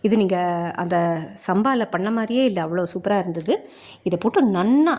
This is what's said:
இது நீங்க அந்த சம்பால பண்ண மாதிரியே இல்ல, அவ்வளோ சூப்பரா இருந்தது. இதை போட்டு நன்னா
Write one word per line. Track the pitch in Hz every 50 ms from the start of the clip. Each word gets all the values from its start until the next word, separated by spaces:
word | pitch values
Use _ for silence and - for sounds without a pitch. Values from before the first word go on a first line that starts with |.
இது | - 208 220
நீங்க | 214 202 180 185 175 180 175 175 170 170 170 -
அந்த | - 180 170 180 170 170 170 170 160 160 - - - -
சம்பால | - 180 196 220 269 269 240 214 -
பண்ண | - 170 185 214
மாதிரியே | 226 226 220 220 233 254 269
இல்ல, | 247 196 180 160
அவ்வளோ | 160 170 185 175 170 -
சூப்பரா | 190 175 196 208 196
இருந்தது. | 175 180 165 170 156 202 320 440 - - - - - - - - _
இதை | 185 175 175
போட்டு | - 233 - 392 277
நன்னா | 220 190 175 185 214 254 285 311 339 294